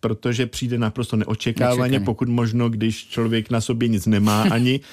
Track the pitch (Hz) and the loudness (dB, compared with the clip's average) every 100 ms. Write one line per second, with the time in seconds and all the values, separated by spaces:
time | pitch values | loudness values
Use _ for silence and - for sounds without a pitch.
0 | 110 107 123 117 117 - 123 120 110 120 | -4 -2 -2 -2 -4 -4 -4 -2 -2 -4
1 | 117 110 104 110 120 113 123 123 123 135 | -2 -2 -2 -2 -4 0 2 2 0 0
2 | 98 107 123 120 113 120 117 110 113 110 | -2 -2 0 0 0 0 0 0 -2 -2
3 | - 120 113 113 110 120 - 117 120 104 | -6 -4 0 0 0 -2 0 0 0 2
4 | 113 101 104 107 107 113 123 135 - | 2 4 4 4 2 2 2 0 -4